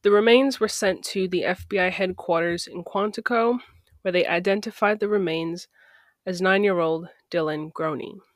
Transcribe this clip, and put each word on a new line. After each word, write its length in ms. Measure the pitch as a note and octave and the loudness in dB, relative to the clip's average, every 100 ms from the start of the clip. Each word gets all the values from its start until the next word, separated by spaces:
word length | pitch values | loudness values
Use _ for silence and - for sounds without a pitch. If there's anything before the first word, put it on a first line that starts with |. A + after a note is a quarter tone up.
The 80 | G3+ | 4
remains 500 | G#3 A3 A#3+ C4+ B3+ | 4 6 6 4 0
were 80 | G#3+ | -4
sent 340 | - G3+ F#3 - | 0 -2 -2 -6
to 220 | G3 F#3+ | -4 -2
the 160 | F3+ | -2
F 220 | - F#3 - | -2 -4 -4
B 100 | G3+ | -2
I 100 | F#3 | 0
headquarters 760 | F3+ F#3+ F3+ - E3 E3+ E3+ - | 0 -4 -4 -2 0 0 -4 -6
in 180 | F3 | -12
Quantico, 720 | E3+ G3+ G#3+ G#3 - A#3+ A#3 B3 - _ _ _ | -6 -2 -2 -4 -2 0 2 0 -6 _ _ _
where 100 | F#3+ | -2
they 140 | F3+ - | 0 0
identified 760 | E3+ F#3 G3 A3 - G#3 G#3+ | 0 0 -2 -2 0 0 0
the 80 | G#3 | 0
remains 580 | G#3 F3+ D#3+ E3 F3 - _ _ _ _ _ - | 0 0 -2 -4 -6 -12 _ _ _ _ _ -8
as 160 | F3 | -2
nine-year-old 680 | F#3 G3 G#3 F3+ D#3+ D#3+ F3 _ _ | 2 4 4 2 0 -2 -6 _ _
Dylan 420 | F3 D#3 D3+ D#3 | -2 -2 -2 -8
Groney. 460 | - D#3+ C#3 - G3 _ | -4 -4 -4 -8 -14 _